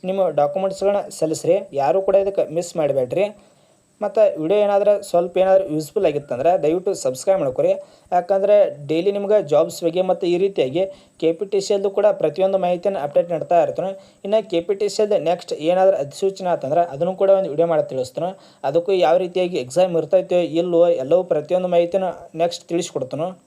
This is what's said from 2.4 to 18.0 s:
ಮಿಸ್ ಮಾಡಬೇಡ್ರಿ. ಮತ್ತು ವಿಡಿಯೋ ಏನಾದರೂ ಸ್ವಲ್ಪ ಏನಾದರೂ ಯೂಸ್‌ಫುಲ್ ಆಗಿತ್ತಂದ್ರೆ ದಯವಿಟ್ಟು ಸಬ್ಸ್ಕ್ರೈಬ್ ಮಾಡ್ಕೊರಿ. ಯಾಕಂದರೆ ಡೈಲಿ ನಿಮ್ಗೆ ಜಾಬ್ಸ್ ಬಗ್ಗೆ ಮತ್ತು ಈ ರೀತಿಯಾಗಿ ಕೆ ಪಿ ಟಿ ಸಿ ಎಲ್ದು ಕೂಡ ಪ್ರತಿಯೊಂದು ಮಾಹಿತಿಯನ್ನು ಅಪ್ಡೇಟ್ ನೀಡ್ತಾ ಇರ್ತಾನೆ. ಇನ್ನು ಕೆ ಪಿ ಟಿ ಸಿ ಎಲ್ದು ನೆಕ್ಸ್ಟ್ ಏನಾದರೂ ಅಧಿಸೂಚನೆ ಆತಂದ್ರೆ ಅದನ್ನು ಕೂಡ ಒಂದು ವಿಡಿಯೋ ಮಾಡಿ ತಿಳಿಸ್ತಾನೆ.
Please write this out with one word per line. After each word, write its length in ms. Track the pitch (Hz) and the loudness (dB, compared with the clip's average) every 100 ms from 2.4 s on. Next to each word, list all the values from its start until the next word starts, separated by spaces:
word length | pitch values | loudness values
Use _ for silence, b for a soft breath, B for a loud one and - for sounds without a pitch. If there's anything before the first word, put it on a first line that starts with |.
| - 156 | -2 -4
ಮಿಸ್ 220 | 175 170 | -6 -4
ಮಾಡಬೇಡ್ರಿ. 500 | 147 139 127 - 202 208 b b b b b _ | 2 2 2 -2 -2 -4 b b b b b _
ಮತ್ತು 380 | 208 202 208 160 | -4 2 2 2
ವಿಡಿಯೋ 180 | 160 208 202 | 0 2 4
ಏನಾದರೂ 360 | 202 202 202 | 2 2 0
ಸ್ವಲ್ಪ 360 | - 175 180 180 | 2 0 0 2
ಏನಾದರೂ 260 | 185 190 190 | 4 4 2
ಯೂಸ್‌ಫುಲ್ 320 | 151 151 - 185 | -4 -4 -2 0
ಆಗಿತ್ತಂದ್ರೆ 580 | 147 139 123 151 180 | -2 -6 -2 2 2
ದಯವಿಟ್ಟು 300 | 151 175 185 | 2 0 -2
ಸಬ್ಸ್ಕ್ರೈಬ್ 460 | 185 131 127 - 190 | -2 -4 -4 0 0
ಮಾಡ್ಕೊರಿ. 320 | 143 127 180 196 B B B | 0 0 0 0 B B B
ಯಾಕಂದರೆ 760 | - - 196 202 208 196 143 143 | -2 0 0 4 4 4 -2 -4
ಡೈಲಿ 240 | 160 185 | 0 0
ನಿಮ್ಗೆ 360 | 202 202 214 147 | -2 2 0 4
ಜಾಬ್ಸ್ 360 | 147 170 - | 2 2 0
ಬಗ್ಗೆ 180 | 170 170 | -4 -2
ಮತ್ತು 260 | 165 180 175 | -2 0 0
ಈ 100 | 175 | 0
ರೀತಿಯಾಗಿ 460 | 196 196 131 147 190 B B _ | 0 0 -2 0 -4 B B _
ಕೆ 140 | 160 | -2
ಪಿ 120 | 165 196 | -2 -2
ಟಿ 140 | 196 | -4
ಸಿ 120 | 190 | 0
ಎಲ್ದು 160 | 202 202 | -2 -2
ಕೂಡ 160 | 196 202 | 2 0
ಪ್ರತಿಯೊಂದು 520 | 196 - 151 190 190 | 2 -2 0 0 0
ಮಾಹಿತಿಯನ್ನು 420 | 175 180 202 196 143 | 0 -2 -2 -4 -2
ಅಪ್ಡೇಟ್ 260 | 180 175 | -2 0
ನೀಡ್ತಾ 320 | 165 - 175 | -4 0 2
ಇರ್ತಾನೆ. 260 | 151 - 180 196 B B | 2 -2 -6 -8 B B
ಇನ್ನು 260 | 196 220 214 | -2 -2 0
ಕೆ 100 | 170 | -4
ಪಿ 120 | 170 202 | -2 -2
ಟಿ 140 | 202 | -2
ಸಿ 120 | 202 | -2
ಎಲ್ದು 140 | 214 202 151 | 0 0 0
ನೆಕ್ಸ್ಟ್ 240 | 175 - | -4 -4
ಏನಾದರೂ 440 | 160 151 180 190 190 | -6 0 4 4 2
ಅಧಿಸೂಚನೆ 520 | 139 - 190 190 185 | -4 -4 -4 -4 -4
ಆತಂದ್ರೆ 320 | 170 131 160 | -4 0 0
ಅದನ್ನು 320 | 170 139 175 185 | 0 -2 -4 0
ಕೂಡ 80 | 196 | 2
ಒಂದು 200 | 196 185 | 2 2
ವಿಡಿಯೋ 180 | 147 170 | 0 0
ಮಾಡಿ 220 | 160 143 | 0 -2
ತಿಳಿಸ್ತಾನೆ. 400 | 131 | -4